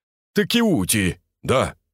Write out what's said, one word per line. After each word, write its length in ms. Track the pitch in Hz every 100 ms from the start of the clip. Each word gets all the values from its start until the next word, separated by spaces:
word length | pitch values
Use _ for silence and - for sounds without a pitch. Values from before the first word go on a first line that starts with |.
| _ _ _ -
Такеути, 840 | 208 240 226 135 90 110 92 - _ _
да, 340 | - 127 87 - _